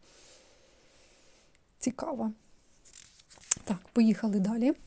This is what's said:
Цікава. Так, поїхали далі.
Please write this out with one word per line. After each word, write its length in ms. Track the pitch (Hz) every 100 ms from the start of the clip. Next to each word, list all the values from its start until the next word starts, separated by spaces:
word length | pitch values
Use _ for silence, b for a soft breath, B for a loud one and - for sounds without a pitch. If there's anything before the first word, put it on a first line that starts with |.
| b b b b b b b b b b b b b b b b _ -
Цікава. 540 | 254 - 339 247 220 220 _ - _ - - - - - - - - -
Так, 240 | - 185 -
поїхали 480 | 240 220 208 220 202
далі. 320 | 190 233 254 -